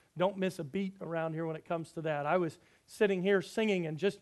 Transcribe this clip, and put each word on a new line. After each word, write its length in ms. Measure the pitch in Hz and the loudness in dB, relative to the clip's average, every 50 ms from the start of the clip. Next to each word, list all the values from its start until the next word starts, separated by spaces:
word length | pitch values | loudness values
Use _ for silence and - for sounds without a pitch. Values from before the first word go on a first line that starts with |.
| _ _ - | _ _ -2
don't 200 | 156 175 202 196 | 0 0 0 0
miss 220 | 196 185 185 185 - | 0 -2 -2 -2 -4
a 40 | 160 | -8
beat 320 | 131 - 196 196 190 190 - | -4 -4 -4 -4 -4 -6 -8
around 320 | - 160 165 165 160 160 156 | -8 -6 -4 -2 -2 -2 -2
here 120 | 160 165 | -4 -4
when 120 | 160 156 | -4 -6
it 80 | 156 - | -6 -6
comes 260 | - 175 165 156 - | -4 -4 -4 -4 -6
to 100 | - 170 | -8 -4
that. 240 | 151 156 151 143 143 | -2 -2 -2 0 0
I 120 | 147 175 | 2 2
was 200 | 185 175 156 - - _ _ _ _ _ | 2 2 0 -4 -8 _ _ _ _ _
sitting 360 | - - - 214 196 196 180 | -6 0 2 4 4 4 4
here 200 | 175 202 202 185 | 4 4 4 4
singing 440 | - - - 226 220 214 196 180 165 | 2 0 -2 0 2 2 2 2 0
and 120 | 156 156 | -2 -2
just 220 | 143 180 202 190 - | 0 0 0 0 -2